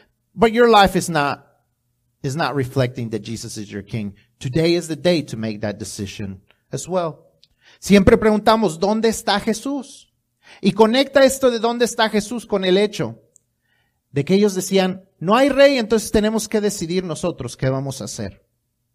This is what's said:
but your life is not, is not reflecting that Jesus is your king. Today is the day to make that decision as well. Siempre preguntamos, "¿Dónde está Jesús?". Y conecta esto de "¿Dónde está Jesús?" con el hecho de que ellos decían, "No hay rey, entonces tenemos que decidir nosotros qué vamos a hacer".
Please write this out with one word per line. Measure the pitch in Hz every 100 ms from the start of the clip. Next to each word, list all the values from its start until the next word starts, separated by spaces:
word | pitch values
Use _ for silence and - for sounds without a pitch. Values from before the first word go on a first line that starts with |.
| _ _ _
but | - 226
your | 220 240
life | 214 185 180
is | 175
not, | 160 143 - _ _ _ _ _ _ _ _
is | 143 151
not | 139 139
reflecting | 123 135 123 127 113
that | 110
Jesus | 110 110 113 110
is | 101
your | 104
king. | 95 117 101 - _ _
Today | 135 160 165 170
is | 160
the | 147
day | 180 170
to | - 113
make | 110 104
that | 107 101
decision | 101 - 95 - 98 95 _ _ _
as | 139 160
well. | 185 165 - _ _ _ _ _ _ -
Siempre | 202 196 233
preguntamos, | 214 214 226 220 196 165
"¿Dónde | 196 220 226
está | 220 - 202
Jesús?". | 226 214 269 285 - - _ _ _ _ _ -
Y | 196
conecta | - 214 254 277 285
esto | 269 262 254
de | 233
"¿Dónde | 226 240 233
está | - 220
Jesús?" | 208 - 240 -
con | 202 185
el | 185
hecho | 208 208 113 113 _ _ _ _ _ _ _ _ _
de | 139 147
que |
ellos | 196 208 185
decían, | 185 190 185 185 - _
"No | 165 240
hay | 277
rey, | 262 277 262
entonces | 220 226 -
tenemos | 220 214 220 220
que | 214
decidir | 208 202 165 185
nosotros | 180 151 175 - 120 -
qué | 131
vamos | 135 139 127
a | 101
hacer". | - 98 - _ _ _ _ _